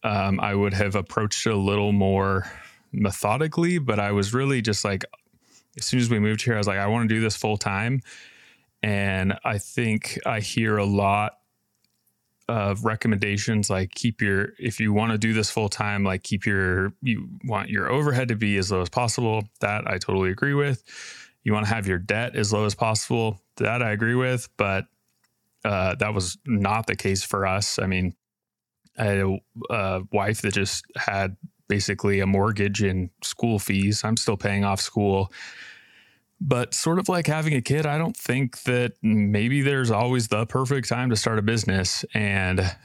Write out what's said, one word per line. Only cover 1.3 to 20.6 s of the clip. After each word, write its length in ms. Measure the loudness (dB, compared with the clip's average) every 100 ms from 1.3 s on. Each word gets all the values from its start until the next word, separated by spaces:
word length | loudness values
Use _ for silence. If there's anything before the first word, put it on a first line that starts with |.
| 0 0
it 80 |
a 40 | 2
little 340 | 2 2 4
more 560 | 4 4 4 2 0 -2 -10 -20 -20 _
methodically, 840 | -2 -2 0 0 0 0 0 0 2
but 220 | 0 0
I 120 | 2
was 220 | 2 2
really 280 | 2 2 2
just 220 | 0 0
like, 220 | 0 -2 -6 -14 _ _ _ -20 _ -8
as 80 | -2
soon 140 | 0
as 100 | 2
we 80 | 2
moved 240 | 2 0
here, 140 | 0 0
I 20 |
was 100 | 0
like, 120 | 0
"I 80 | 0
wanna 200 | 2 2
do 140 | 2
this 140 | 0 0
full 220 | -2 0
time." 440 | -2 -2 -2 -2 -6 -16 -20 -20 -20 _ _ _
And 560 | 0 0 0 2 0 0 -2
I 140 | -4
think 600 | -4 -2 0 -2 -4 -6 -4
I 160 | -4
hear 340 | -2 0 0 2
a 100 | 2
lot 540 | 2 2 2 0 -6 _ _ _ _ _ _ _ _ _ _ -4
of 340 | -2 0 0
recommendations, 840 | -2 0 0 2 2 0 0 0 2
like, 220 | 0 -2
keep 300 | -2 -4 0
your, 280 | 0 0 -2 -4
if 180 | -6 0
you 120 | 2
wanna 260 | 2 2 2
do 160 | 2
this 160 | 2 0
full 200 | 0 -2
time, 340 | -2 -2 0
like, 180 | 0 -2
keep 240 | -2 -2 0
your, 480 | 2 2 2 0 -4
you 280 | -4 -4 -6 -10 -6
want 240 | -4 -4
your 200 | -2 0
overhead 380 | 0 2 0 0
to 80 | 0
be 220 | 2 2
as 140 | 2
low 100 | 0
as 80 | 0
possible. 580 | 0 0 0 0 -2 -4 _
That 280 | -4 -2 -4
I 80 | -4
totally 340 | -2 0 0
agree 220 | 0 0
with. 300 | 0